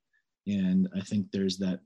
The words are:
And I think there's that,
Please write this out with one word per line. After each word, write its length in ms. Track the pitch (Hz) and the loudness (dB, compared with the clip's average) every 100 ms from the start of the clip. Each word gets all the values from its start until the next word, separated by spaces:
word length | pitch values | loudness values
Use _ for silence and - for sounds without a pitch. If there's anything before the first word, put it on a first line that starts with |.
| _ _ _ _ - | _ _ _ _ -4
And 420 | 101 92 92 92 95 | 0 2 4 2 -2
I 60 | |
think 260 | 95 107 95 | -4 -2 -2
there's 260 | 98 95 92 | -2 -2 -2
that, 220 | 95 92 | -2 -4